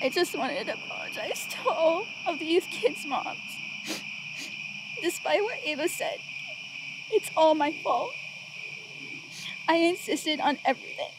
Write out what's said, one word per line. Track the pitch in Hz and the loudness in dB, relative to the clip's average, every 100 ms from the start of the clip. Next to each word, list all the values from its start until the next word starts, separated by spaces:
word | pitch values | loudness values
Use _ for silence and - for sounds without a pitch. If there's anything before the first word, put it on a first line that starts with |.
I | 262 | 2
just | 349 349 294 | 4 2 2
wanted | 262 - - | -2 -2 -4
to | |
apologize | 220 - - - - 226 - - | -6 -6 -8 -6 -6 -4 -4 -6
to | - 508 | -2 0
all | - 320 330 - - - | 4 6 4 0 -4 -4
of | 311 | -2
these | 320 339 - | 4 4 4
kids | - 480 302 | 2 2 2
moms. | 302 247 - - - - - - - - - - - - - - - - - - | -2 -2 -2 -6 -8 -10 -10 -10 -6 -6 -6 -10 -8 -8 -8 -8 -8 -8 -8 -2
Despite | 330 - - 302 | -2 0 2 4
what | 415 - | 4 -2
Ava | 302 302 320 | -2 0 0
said, | - - - - - - 622 - - - - - | 0 -2 -4 -8 -10 -10 -10 -10 -10 -10 -10 2
it's | 427 - | 2 2
all | - 320 | 6 8
my | 311 294 311 | 8 4 2
fault. | - 240 - - - - - - - - - - - - - - - - - | 2 2 2 -4 -10 -12 -14 -12 -12 -12 -14 -14 -12 -12 -12 -12 -10 -6 4
I | |
insisted | 330 339 359 - 311 - 302 | 6 6 4 0 0 2 2
on | 269 285 | 4 4
everything. | - 262 - - - | 2 2 -2 -8 -8